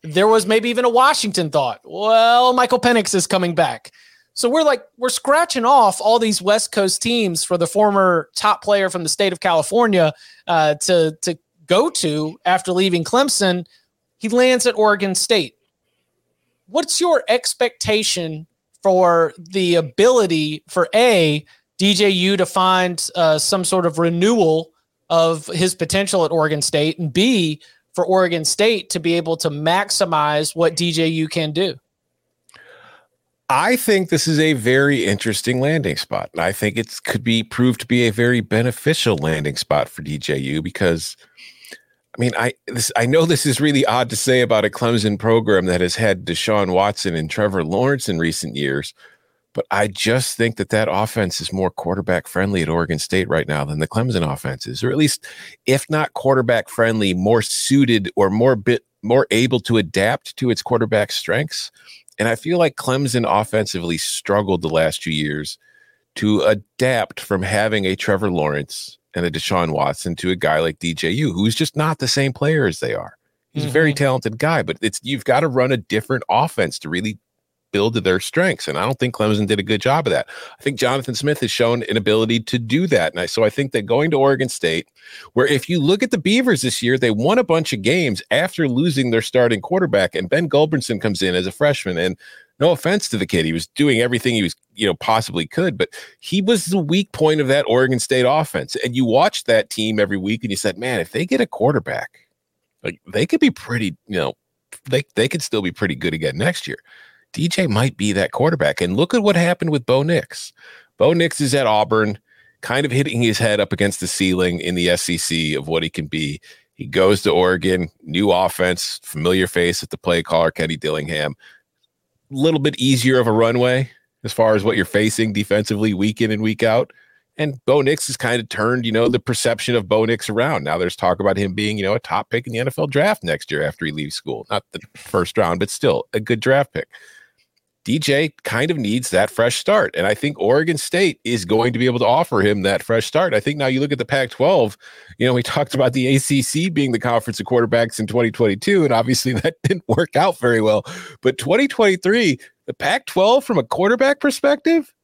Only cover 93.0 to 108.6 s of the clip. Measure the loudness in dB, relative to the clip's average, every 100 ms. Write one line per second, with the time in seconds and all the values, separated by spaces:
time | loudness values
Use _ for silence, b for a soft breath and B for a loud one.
93 | -2 -4 0 0 0 -2 -6 0 2 2
94 | 0 0 0 0 -2 -4 _ -2 -2 0
95 | 0 0 0 -6 -4 -2 -4 -2 -4 B
96 | B B -4 -2 2 0 0 -2 0 -2
97 | -2 0 2 2 2 2 2 2 2 0
98 | 0 2 4 2 0 -6 -6 -6 -4 0
99 | 2 4 2 0 2 2 2 -4 -2 0
100 | 0 -2 -2 -4 -4 -4 -4 -4 -4 -4
101 | -4 -4 -2 -2 -2 0 0 0 -4 -8
102 | -10 _ _ _ _ _ _ _ -12 -12
103 | -6 -2 0 2 2 0 -8 -4 -4 -6
104 | -6 -4 -4 -6 _ _ _ -20 -4 -4
105 | -2 -2 -2 -2 -4 -2 -4 -4 -4 -2
106 | -4 -2 -4 -2 -4 -4 -10 -14 b b
107 | b b b -4 -2 0 0 2 0 0
108 | -2 0 -2 0 0 2